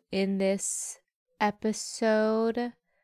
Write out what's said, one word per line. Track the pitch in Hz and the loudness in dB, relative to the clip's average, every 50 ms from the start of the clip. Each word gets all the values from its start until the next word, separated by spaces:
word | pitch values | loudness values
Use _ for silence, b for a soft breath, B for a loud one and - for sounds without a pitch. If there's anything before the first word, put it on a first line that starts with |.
| _ _ | _ _
in | 190 190 196 196 196 190 | -2 0 0 0 0 2
this | 190 190 196 196 - - - - - - - - _ _ _ _ _ _ _ - | 2 2 0 0 -2 -4 -6 -6 -8 -10 -12 -16 _ _ _ _ _ _ _ -2
episode | 214 208 208 - - 220 214 - - - - - 226 220 214 214 214 220 220 220 226 226 220 240 240 240 - _ _ _ _ _ | -2 -2 -2 -2 -2 -4 -4 -4 -6 -10 -6 0 2 2 4 4 4 4 2 2 2 0 0 -2 -4 -6 -8 _ _ _ _ _